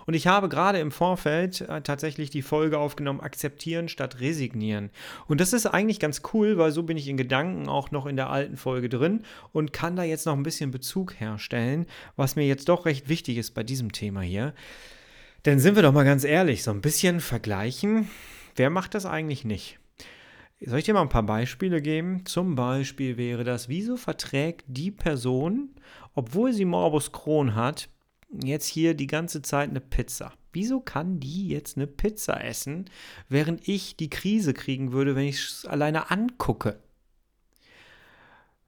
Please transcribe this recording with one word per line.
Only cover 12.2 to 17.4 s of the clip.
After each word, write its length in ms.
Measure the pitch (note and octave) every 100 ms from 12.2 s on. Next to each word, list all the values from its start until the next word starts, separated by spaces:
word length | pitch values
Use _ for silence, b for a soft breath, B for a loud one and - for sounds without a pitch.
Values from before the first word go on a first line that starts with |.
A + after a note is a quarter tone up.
| C3+ D3+
mir 100 | C#3+
jetzt 220 | C#3 -
doch 180 | F3 E3
recht 220 | C#3 C3+
wichtig 300 | E3 - A#2
ist 160 | A2
bei 100 | -
diesem 260 | A2+ C3+ A2
Thema 300 | - G#2 G2
hier. 340 | F2+ G2 C3+ D3 B B B B B B B B -
Denn 120 | C#3
sind 160 | D#3
wir 80 | G#3
doch 100 | D#3
mal 120 | C#3+
ganz 180 | C3+ C#3
ehrlich, 400 | C#3 D#3 F3+ A#2
so 80 | -
ein 100 | G2+
bisschen 380 | D3 - F#3 F3
vergleichen, 880 | - A#2